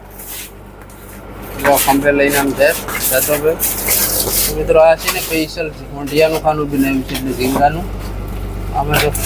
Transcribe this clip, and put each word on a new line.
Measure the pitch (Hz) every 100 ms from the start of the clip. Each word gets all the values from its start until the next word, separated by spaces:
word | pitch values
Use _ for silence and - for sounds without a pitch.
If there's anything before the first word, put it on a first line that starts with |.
| - - - - - - - - - - - - - - - -
જો | 143 135
ખંભે | - 139 143
લઈને | 143 143 143
આમ | 139
જાય | 123 147 175 - - -
જાદવભાઈ. | 131 143 147 151 170 - - - - - - - - -
તો | 156
મિત્રો, | 156 160
આ | 160 160
છે | -
ને | 190
સ્પેશિયલ | 160 160 156 - 156
ઊંધિયાનું | 135 135 139 143 147 156 156
ખાનું | 156 151 143
બનાવ્યું | 143 135 135
છે, | 127
એટલે | 131 131
ઝીંગાનું. | 120 127 135 143 160 196 - - - - - - - -
આમાં | - 143 147
જો | 147 -